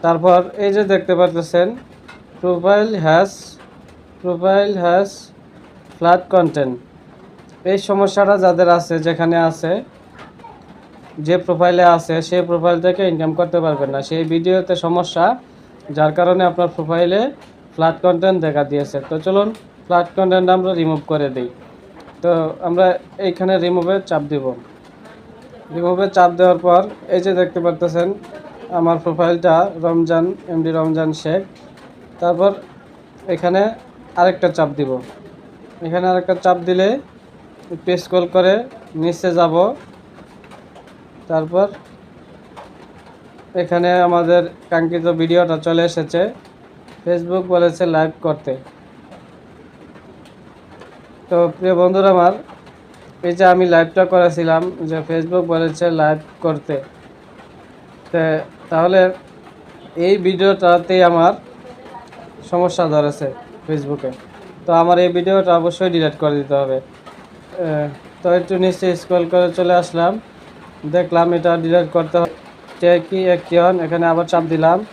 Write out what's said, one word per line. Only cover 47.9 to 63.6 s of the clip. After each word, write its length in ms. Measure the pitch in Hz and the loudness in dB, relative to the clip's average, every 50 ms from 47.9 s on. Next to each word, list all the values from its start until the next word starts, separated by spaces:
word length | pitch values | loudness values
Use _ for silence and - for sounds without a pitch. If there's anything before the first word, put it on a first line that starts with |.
| 160 156 160 160 160 - | 0 0 0 0 -4 -6
করতে। 320 | - 165 151 151 - - 131 135 - - - - - - - - - - - - - - - - - - - - - - - - - - - - - - - - - - - - - - - - - - - - - - - - - - - - - - | -4 -4 -4 -4 -6 -10 -10 -10 -12 -20 -20 -20 -20 -20 -20 -20 -20 -20 -20 -20 -20 -20 -20 -20 -20 -20 -20 -20 -20 -20 -20 -20 -20 -20 -20 -20 -20 -20 -20 -20 -20 -20 -20 -20 -20 -20 -20 -20 -20 -20 -20 -20 -20 -20 -20 -20 -20 -20 -20 -20 -8 -4
তো 100 | 180 170 175 170 165 | 0 0 0 0 0
প্রিয় 200 | - 185 185 185 | -2 0 0 2
বন্ধুরা 340 | 170 180 180 180 190 196 196 | 4 4 2 4 4 4 4
আমার, 240 | 190 185 175 180 196 220 - - - - - - - - - - - - - - - - - | 4 6 4 4 2 0 -10 -18 -20 -20 -20 -20 -20 -20 -20 -20 -20 -20 -20 -20 -20 -8 -6
এই 100 | 175 175 | -6 0
যে 100 | 175 190 | 4 6
আমি 200 | 185 180 185 185 | 6 6 6 4
লাইভটা 380 | 180 170 165 165 160 165 190 185 | 4 4 4 4 2 2 0 0
করেছিলাম, 560 | 180 185 180 180 175 156 165 170 165 160 160 170 185 180 - 170 156 | 2 4 4 4 2 2 0 0 0 0 0 0 -4 -8 -8 -8 -6
যে 80 | 160 160 151 - | -6 -6 -6 -4
Facebook 360 | 165 165 160 165 175 180 170 | -4 -4 -4 -2 -2 -2 0
বলেছে 400 | 165 170 165 165 165 160 160 175 175 | 0 0 0 0 -2 -2 -2 -2 -2
লাইভ 280 | 165 160 156 151 156 156 156 - - - | 0 2 2 2 0 0 -4 -16 -20 -6
করতে, 340 | - 170 160 147 - - 151 135 - - - - - - - - - - - - - - - - - - - - - - - - - - | -4 -4 -4 -4 -6 -6 -8 -8 -8 -12 -20 -20 -20 -20 -20 -20 -20 -20 -20 -20 -20 -20 -20 -20 -20 -20 -20 -20 -20 -20 -20 -20 -20 -6
তে 140 | - 170 160 160 160 156 - - - - - - | -4 -2 0 0 -2 -4 -6 -10 -16 -20 -12 -4
তাহলে 300 | 170 160 165 180 185 190 185 185 185 - - - - - - - - - - - - - - - - 165 | -2 0 2 2 4 4 4 2 0 -6 -16 -20 -20 -20 -20 -20 -20 -20 -20 -20 -20 -20 -20 -16 -6 -2
এই 160 | 170 185 196 208 | 2 2 2 2
ভিডিওটাতেই 840 | 180 185 190 175 190 196 196 190 190 175 175 175 170 - 185 185 185 | 2 -2 0 2 2 2 2 2 4 4 4 2 2 0 2 4 4
আমার 300 | 175 170 170 165 180 208 - - - - - - - - - - - - - - - - - - - - - - - | 4 4 4 4 4 2 0 -10 -20 -20 -20 -20 -20 -20 -20 -20 -20 -20 -20 -20 -20 -20 -20 -20 -20 -20 -20 -12 -6
সমস্যা 360 | - 175 175 180 175 - 175 160 | -2 -2 -2 -2 0 -2 -2 0
ধরেছে 400 | 151 151 147 147 143 - 151 135 131 - - - - - | 2 0 0 0 -4 -6 -8 -10 -10 -10 -18 -20 -20 -20